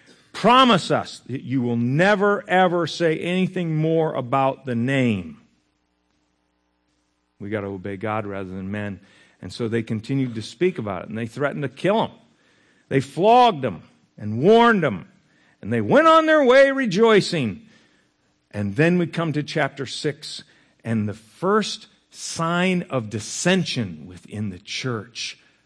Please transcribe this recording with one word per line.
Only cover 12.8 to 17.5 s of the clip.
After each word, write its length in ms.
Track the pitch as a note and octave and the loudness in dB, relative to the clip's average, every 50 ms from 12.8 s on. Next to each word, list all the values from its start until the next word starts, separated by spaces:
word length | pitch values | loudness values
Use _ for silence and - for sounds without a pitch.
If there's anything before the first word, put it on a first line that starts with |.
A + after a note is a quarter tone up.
| _ - | _ -4
They 100 | - C#3 | -2 -2
flogged 640 | A#2 - - D3+ F#3 A3 A#3 B3+ B3 A#3 F#3+ C#3+ C3 | -2 -2 -4 0 4 6 6 6 6 4 2 0 -4
him 200 | A2+ E2+ - - _ _ _ _ _ _ - | -6 -6 -8 -12 _ _ _ _ _ _ -12
and 240 | G#2 G#2 G#2+ A#2 C#3 | -10 -8 -4 2 4
warned 420 | G3 A3 A3+ A#3 A#3 A3 G3 D#3+ | 6 6 8 6 6 4 4 0
him, 240 | C3+ G2+ E2 - - _ _ _ _ _ _ _ _ _ _ - | -2 -2 -4 -8 -14 _ _ _ _ _ _ _ _ _ _ -6
and 100 | F#2+ A#2+ | -4 -2
they 80 | A#2 | -2
went 260 | G2+ A2 F#3 C#4 D#4+ | 0 4 4 6 6
on 200 | D#4+ D#4+ D#4+ D#4+ | 8 6 6 6
their 180 | D#4 D#4 D#4 C#4+ | 4 4 4 6
way 260 | A#3 B3+ C4+ C#4 C#4 C4+ | 6 8 8 6 6 4
rejoicing. 880 | C4+ C4 A3 D#3+ G3 A3+ A3+ A3 G3 - - F3 D#3+ C3 G#2+ | 0 -2 -2 2 4 4 6 6 6 4 2 -2 -2 -2 -4